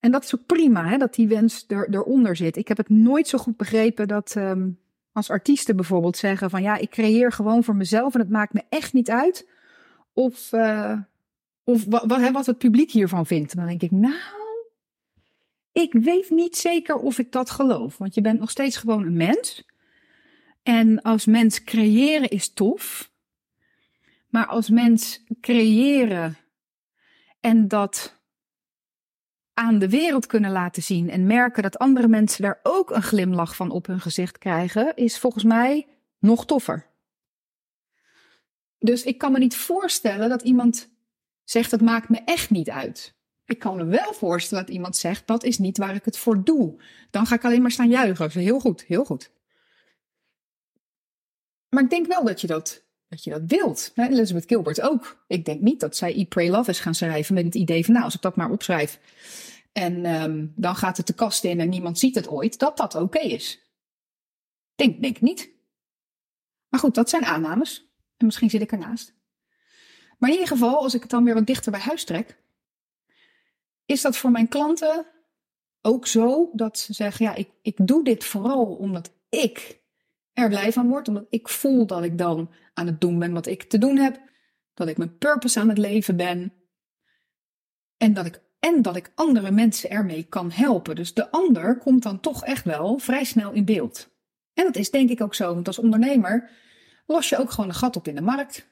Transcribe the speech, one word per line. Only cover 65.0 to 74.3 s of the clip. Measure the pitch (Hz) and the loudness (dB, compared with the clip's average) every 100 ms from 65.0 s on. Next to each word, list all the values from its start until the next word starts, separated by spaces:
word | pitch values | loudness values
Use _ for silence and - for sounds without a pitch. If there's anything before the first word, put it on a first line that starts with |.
denk | 262 233 | -6 0
niet. | 262 370 - _ _ _ _ _ _ _ _ _ _ _ _ | 0 0 -14 _ _ _ _ _ _ _ _ _ _ _ _
Maar | 262 | 0
goed, | 294 | 2
dat | 226 240 | 2 2
zijn | 330 | 0
aannames. | 247 320 320 240 320 - _ _ _ _ | 0 -2 -2 -2 -4 -6 _ _ _ _
En | 220 | 0
misschien | - 220 | 2 0
zit | 214 | 0
ik | 214 | -2
ernaast. | 208 175 233 - _ _ _ _ _ _ _ _ _ _ _ | -6 -6 -10 -12 _ _ _ _ _ _ _ _ _ _ _
Maar | 247 | 0
in | |
ieder | 339 349 | 2 0
geval, | 269 240 277 | 2 2 2
als | 262 | 0
ik | 247 | -4
het | - | -2
dan | 240 | 2
weer | 240 | 4
wat | 226 214 | 4 0
dichter | 262 - | 0 -4
bij | 202 | -6
huis | 240 320 | -6 -6
trek, | - - 226 - _ _ _ _ _ _ _ _ _ _ _ _ _ _ _ | -6 -6 -8 -14 _ _ _ _ _ _ _ _ _ _ _ _ _ _ _
is | 277 | 0
dat | 294 233 | 0 0
voor | 254 | 2